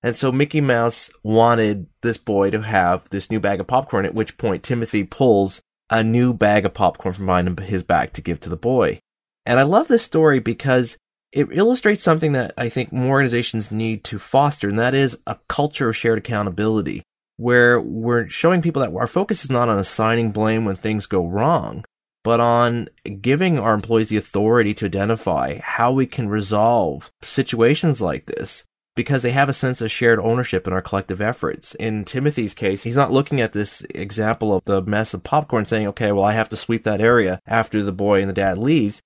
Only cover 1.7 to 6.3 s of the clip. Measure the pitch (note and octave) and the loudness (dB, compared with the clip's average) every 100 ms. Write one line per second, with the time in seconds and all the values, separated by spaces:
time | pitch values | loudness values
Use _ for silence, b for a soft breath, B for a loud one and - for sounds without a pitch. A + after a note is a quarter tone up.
1.7 | G#2 E2 _ A#2 A2+ - G2+ G2 G#2+ G#2+ | 0 -6 _ -4 -4 -2 2 2 0 0
2.7 | G#2 F2+ F#2 _ G2 - A2 G2+ G2 F#2+ | 2 2 0 _ -8 -4 -2 0 -2 0
3.7 | B2+ C#3 A2 F#2+ A2 G#2+ - A#2 F#2 - | 0 0 -2 -2 -2 -6 -4 -4 -4 -4
4.7 | A#2+ A2+ G#2+ F#2+ - C3 G#2 G2 - _ | -4 -2 -2 -4 0 4 4 4 -2 _
5.7 | _ _ A2+ A2 A2+ B2 | _ _ 0 2 4 2